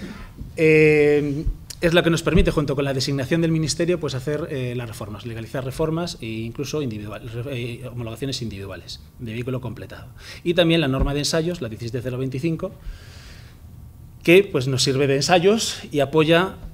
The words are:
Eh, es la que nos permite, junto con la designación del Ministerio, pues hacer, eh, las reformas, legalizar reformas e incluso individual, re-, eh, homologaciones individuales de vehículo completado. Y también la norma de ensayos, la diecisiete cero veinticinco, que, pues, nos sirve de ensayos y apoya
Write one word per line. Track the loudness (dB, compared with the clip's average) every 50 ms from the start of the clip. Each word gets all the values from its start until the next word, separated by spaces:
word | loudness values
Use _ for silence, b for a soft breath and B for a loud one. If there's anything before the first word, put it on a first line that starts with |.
| B B B B B B B -14 -14 -12 -2
Eh, | 2 4 6 8 8 8 8 6 6 6 6 4 4 2 0 -2 -2 -2 -2 -4 -4 -8 -16 -8 -2
es | 0 4 4
la | 4 4
que | 4
nos | 2 2 2
permite, | 4 4 6 6 6
junto | 4 2 0 0 0
con | -2 -2
la | -2 -2
designación | -2 -2 -2 -2 -2 0 0 0 2 2
del | 2 2
Ministerio, | 0 0 -2 -2 0 0 0 0 0
pues | -2 -4 -4
hacer, | -4 -4 -4 -4 -4 -4 -6
eh, | -6 -4 -4 -4 -4
las | -6 -6 -8
reformas, | -10 -10 -10 -10 -10 -10 -10
legalizar | -10 -10 -10 -10 -8 -8 -6 -6
reformas | -6 -4 -2 -2 0 0 -2 -2 -4 -6 -8
e | -8
incluso | -8 -6 -6 -6 -6 -6 -6 -6 -4 -4 -4 -4
individual, | -4 -4 -6 -8 -10 -10 -12 -12 -10
re-, | -10 -8 -8 -6 -6 -6 -6 -8 -8 -10 -12
eh, |
homologaciones | -12 -10 -8 -8 -8 -8 -6 -6 -6 -6 -6 -6
individuales | -8 -8 -10 -10 -12 -12 -14 -14 -16 -16 -16 -18 -20 -18 -14
de | -12 -8 -8
vehículo | -6 -6 -6 -6 -6
completado. | -6 -8 -10 -10 -12 -14 -16 -16 -18 -18 -20 B B B B B B
Y | 0 2
también | 4 4 4 4 4
la | 4 2
norma | 2 2 0 0 0
de | -2
ensayos, | -2 0 0 0 0 -2 -4 -4
la | -6 -8
diecisiete | -8 -8 -8 -6 -6 -6 -4
cero | -4 -4 -4
veinticinco, | -4 -4 -4 -4 -2 -2 -2 -4 -4 -8 -8 B B B B B B B B B B B B B B B B B B -20 -20 -20 -20 -20 -20 -20 -20 -20 -20 -2 4
que, | 8 8 8 8
pues, | 6 2 -2 0
nos | 0 0 0 0
sirve | 2 2 2 2
de | 2 2
ensayos | 2 4 4 4 6 6 6 4 4 2 -2 -6 -8 -10 -4 -2
y | 0
apoya | 0 2 2 2 4 6 4 4 4 2 -2 -8 -14 -16